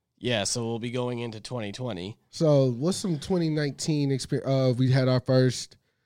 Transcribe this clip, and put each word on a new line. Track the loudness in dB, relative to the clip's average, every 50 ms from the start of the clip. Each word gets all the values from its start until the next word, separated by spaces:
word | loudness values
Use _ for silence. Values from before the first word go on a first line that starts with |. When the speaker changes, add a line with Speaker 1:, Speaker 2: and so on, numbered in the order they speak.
| _ _ _
Speaker 1:
Yeah, | _ -4 0 0 0 0
so | -2 -4 -4 -4
we'll | -4 -4 -6
be | -6 -6
going | -4 -4 -4 -4 -4 -6
into | -6 -8 -8 -10
twenty | -12 -10 -8 -6 -6 -6
twenty. | -8 -8 -8 -6 -6 -6 -8 -10 -10 _ _ _
Speaker 2:
So | -4 0 4 4 6 6 4 4
what's | 0 0 -2 -2 -2
some | -2 -2 -4 -4 -4
twenty | -2 -2 0 0 0 0
nineteen | 0 0 -2 -4 -4 -4 -2 -2 0 0 2 0
exper-, | 0 -2 -2 -2 -4 -2 0
uh, | 0 2 2 4 4 4
we | 4 4 4
had | 4 4 4
our | 4 2 2
first, | 2 2 4 4 4 4 2 -2 -8 -12 -16 _ _ _ _ _ _